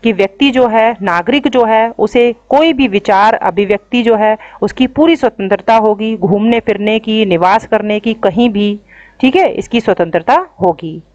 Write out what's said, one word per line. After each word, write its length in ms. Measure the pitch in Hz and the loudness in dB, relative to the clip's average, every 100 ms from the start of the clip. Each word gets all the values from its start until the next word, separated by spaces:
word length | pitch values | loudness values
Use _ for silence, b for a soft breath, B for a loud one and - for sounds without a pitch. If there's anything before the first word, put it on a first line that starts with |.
कि 100 | - | -2
व्यक्ति 380 | 190 196 - 277 | 0 -2 0 0
जो 160 | 254 247 | 2 2
है, 300 | 220 220 214 | 2 0 -2
नागरिक 460 | 190 170 233 269 285 | -2 -2 -2 -2 0
जो 180 | 254 226 | 0 2
है, 280 | 220 226 - | 2 0 -2
उसे 380 | 214 247 240 233 _ | -2 2 0 -2 _
कोई 240 | 269 320 | 2 2
भी 140 | 269 254 | 2 0
विचार 460 | 196 202 190 208 | 0 0 2 2
अभिव्यक्ति 680 | 226 - 175 202 202 _ 240 | 0 -2 -2 -2 -2 _ -2
जो 120 | 233 220 | 0 2
है 220 | 214 220 B B | 2 -2 B B
उसकी 260 | 208 - 254 | -8 -2 -4
पूरी 280 | 254 320 330 | 2 0 2
स्वतंत्रता 600 | 247 - 196 196 - 226 | -2 -4 -4 -2 2 2
होगी, 420 | 214 214 220 214 | 2 0 -4 -4
घूमने 420 | 175 202 220 233 | -2 0 0 0
फिरने 400 | 226 202 208 220 | -2 -4 -2 -2
की, 260 | 220 220 214 | -2 -2 0
निवास 400 | 170 180 214 220 | 2 2 0 0
करने 340 | 220 214 208 | -4 -2 -4
की, 140 | 226 | -4
कहीं 360 | 226 202 180 240 | -2 -2 0 0
भी, 300 | 202 208 208 B B B _ | 0 -2 -4 B B B _
ठीक 140 | 262 349 | 0 2
है, 160 | 330 | 0
इसकी 300 | - - 233 | -2 -4 -4
स्वतंत्रता 680 | - - 170 170 165 294 370 _ | -2 0 0 -2 0 0 0 _
होगी। 420 | 180 160 165 160 - | -2 -2 -8 -14 -18